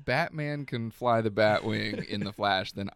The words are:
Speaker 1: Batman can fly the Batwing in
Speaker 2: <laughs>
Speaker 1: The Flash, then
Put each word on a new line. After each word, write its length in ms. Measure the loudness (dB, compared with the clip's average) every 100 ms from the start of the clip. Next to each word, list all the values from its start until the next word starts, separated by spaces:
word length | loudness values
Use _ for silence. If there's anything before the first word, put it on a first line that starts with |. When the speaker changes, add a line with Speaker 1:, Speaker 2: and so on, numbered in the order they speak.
Speaker 1:
Batman 640 | -4 -2 -2 -4 -6 -6
can 260 | -6 -6 -6
fly 300 | -2 2 4
the 100 | 2
Batwing 760 | 4 4 4 2 -2 -2 -4 -6
in 120 | -4
Speaker 2:
<laughs> 40 |
Speaker 1:
The 80 | -6
Flash, 400 | 0 2 2 0
then 160 | -6 -8